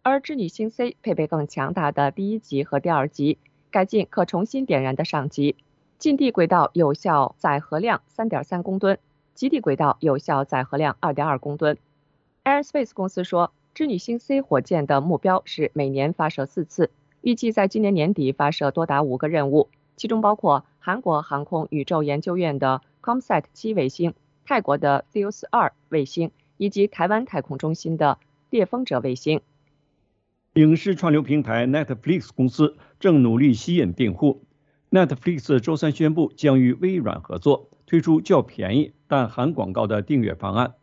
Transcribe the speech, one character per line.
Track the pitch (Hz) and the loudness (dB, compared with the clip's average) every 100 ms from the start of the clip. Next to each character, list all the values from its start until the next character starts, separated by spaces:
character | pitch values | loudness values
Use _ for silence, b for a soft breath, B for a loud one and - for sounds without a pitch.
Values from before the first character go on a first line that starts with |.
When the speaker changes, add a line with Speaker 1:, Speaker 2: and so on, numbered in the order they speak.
Speaker 1:
而 | - 277 | 2 0
织 | 269 294 | -2 -6
女 | 175 | -6
星 | - 220 | -4 -8
C | - 247 - | -4 -6 -6
配 | - | -4
备 | 165 151 | -2 -2
更 | 160 147 | -2 -4
强 | - 135 | -4 -6
大 | 185 151 | -2 -2
的 | 147 143 | 0 -2
第 | - 196 | -2 -6
一 | 220 | -6
级 | _ 139 | _ -6
和 | 143 143 | -2 -2
第 | 175 | 0
二 | 160 139 | 0 -2
级， | - 147 151 _ _ _ | -2 -2 -2 _ _ _
改 | 208 | -2
进 | 190 220 185 | 0 0 -2
可 | - | -2
重 | 175 175 208 | -2 0 -4
新 | 269 | -6
点 | 262 151 | -2 0
燃 | 131 131 | 0 -2
的 | |
上 | 165 156 143 | -4 -4 -4
级。 | - 143 - _ _ _ _ | -2 -2 -2 _ _ _ _
近 | 311 277 | -2 2
地 | 269 | 0
轨 | 226 170 | 2 2
道 | 180 143 | 4 2
有 | - 156 | 2 0
效 | 147 196 151 135 - | 0 0 2 2 -2
载 | 170 143 | -2 -2
荷 | 156 156 | -2 -4
量 | 226 202 _ | -2 -4 _
三 | - 226 | -8 -4
点 | 165 | -4
三 | 139 180 | -6 -8
公 | 175 190 | -6 -2
吨， | 190 196 _ _ _ | 0 -2 _ _ _
极 | _ 262 | _ -2
地 | 285 | -2
轨 | 190 135 | -2 0
道 | 151 - | 0 2
有 | 160 135 | 0 -2
效 | - 143 | -2 -2
载 | 135 135 | -2 -4
荷 | 127 143 | -4 -2
量 | 151 - | -4 -2
二 | 165 | -4
点 | 139 151 | -2 -2
二 | 131 | -2
公 | 147 147 | -4 -2
吨。 | 151 151 _ _ _ _ _ _ | -2 -2 _ _ _ _ _ _
Airspace | - 285 285 302 233 | 0 0 0 -4 -4
公 | - 190 | -4 -6
司 | - | -6
说， | 180 175 175 _ _ | -2 0 0 _ _
织 | - 311 | -6 -4
女 | 185 | -4
星 | - 240 | -4 -8
C | _ 277 | _ -2
火 | 269 143 | 0 -2
箭 | 123 175 143 | 0 -2 0
的 | 139 | 0
目 | 151 160 | 2 0
标 | 190 185 | 2 0
是 | - - 151 | -2 -4 -4
每 | - 139 | -2 -2
年 | 135 143 | 0 -2
发 | - 156 | -2 -4
射 | - 139 | -4 -6
四 | - | -6
次， | 160 - 170 _ _ _ | -8 -2 -2 _ _ _
预 | 240 | -4
计 | 233 240 | -2 0
在 | 220 196 | 0 0
今 | 220 | 2
年 | 208 | 0
年 | 190 151 | 2 0
底 | 196 135 | 0 -2
发 | 135 147 | 0 0
射 | 156 143 | 0 -2
多 | 135 165 | -2 -2
达 | 143 | 0
五 | 151 127 | 0 -2
个 | 151 | -2
任 | 160 139 | -2 2
务， | 147 - _ _ _ | 2 2 _ _ _
其 | 220 | -4
中 | 226 | 0
包 | 208 | 2
括 | 208 190 139 - _ | 2 2 0 0 _
韩 | - 196 | -6 -4
国 | 196 151 | 0 -2
航 | 156 143 | -2 -6
空 | 143 165 156 | -4 -6 -4
宇 | 156 | -6
宙 | 139 170 | -2 -2
研 | 147 143 | 0 -2
究 | 165 180 | -2 -2
院 | 170 139 | -2 0
的 | 135 131 _ _ | 0 -2 _ _
COMSAT | - 247 - 185 - | -4 -4 0 -2 -2
七 | - 220 | -10 -4
卫 | 208 131 | -2 -2
星、 | - 170 - _ _ - | -2 -4 -4 _ _ -4
泰 | 262 | -2
国 | - 143 | 0 0
的 | 147 139 - | 2 0 0
Zeus | 214 202 208 - | -4 -4 -6 -4
二 | 240 175 _ _ | 0 0 _ _
卫 | 160 135 | -4 -4
星 | - 165 _ _ _ | -4 -6 _ _ _
以 | 202 | -4
及 | 202 202 | 0 -2
台 | - 175 | 0 0
湾 | 214 262 | 0 -2
太 | 165 | -6
空 | 135 139 | -6 -6
中 | 156 | -4
心 | 160 160 160 | -4 -6 0
的 | 151 - _ _ _ | 2 0 _ _ _
猎 | 240 | 0
风 | 185 240 254 | 0 -2 -4
者 | 127 | -2
卫 | 123 | -2
星。 | 127 - 156 _ _ _ _ _ _ _ _ _ _ _ | -4 -2 -2 _ _ _ _ _ _ _ _ _ _ _
Speaker 2:
影 | - 156 160 | 4 6 4
视 | 202 185 | 0 -2
串 | 175 | 2
流 | 151 | 0
平 | 123 147 | 2 -2
台 | 120 113 123 | 0 -2 0
Netflix | 143 147 120 - 175 120 | -2 -2 -6 -2 -2 -2
公 | - 127 | -2 -2
司 | - 151 - b b | 2 0 0 b b
正 | 196 156 | 4 6
努 | 123 113 | 6 4
力 | 143 | 4
吸 | 113 - 175 | 2 0 0
引 | 104 | 0
订 | 87 107 | 0 -2
户。 | 90 147 - _ _ _ _ _ | 2 0 0 _ _ _ _ _
Netflix | 190 165 139 - 165 - 135 | 2 2 0 -4 -4 0 0
周 | 117 160 | 2 -2
三 | 160 | -2
宣 | 139 156 | 0 0
布 | 156 156 | 2 0
将 | - 151 131 | 2 4 4
与 | 127 | 4
微 | 127 185 185 | 2 0 0
软 | 110 80 | -2 -6
合 | 80 87 | -8 -2
作， | 143 139 - _ _ | 2 0 -2 _ _
推 | 170 | 0
出 | 165 160 | 4 2
较 | 180 175 | 4 2
便 | - - 95 120 | 2 -6 -2 0
宜 | 151 _ _ | -2 _ _
但 | 143 120 | 0 0
含 | - 120 | -2 -2
广 | - 95 | -2 -4
告 | 92 110 | -2 -2
的 | 107 | -2
订 | 101 143 | 0 0
阅 | 104 | 0
方 | 82 101 | -4 -4
案。 | 101 123 - | -2 -2 -6